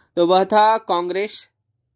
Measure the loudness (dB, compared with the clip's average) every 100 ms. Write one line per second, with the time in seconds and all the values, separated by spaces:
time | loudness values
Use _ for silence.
0 | _ -2 2 2 2 2 2 0 -2 -4
1 | -4 -6 -8 -10 -20 _ _ _ _